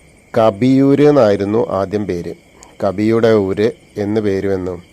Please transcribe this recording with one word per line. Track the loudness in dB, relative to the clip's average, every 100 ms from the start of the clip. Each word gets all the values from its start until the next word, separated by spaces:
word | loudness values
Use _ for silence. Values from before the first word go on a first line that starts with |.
| _ _ _ 0
കബിയൂര് | 0 2 0 2 2 4 4
എന്നായിരുന്നു | 4 4 2 0 -2 -2 -4
ആദ്യം | -4 -4 -6
പേര്, | -8 -8 -14 _ _ -20 _
കബിയുടെ | -6 -2 0 2 2 2 0
ഊര് | 0 -2 -2 _ -8
എന്ന് | -4 -2 -2
പേരുമെന്നും | -2 -2 -4 -6 -10 -16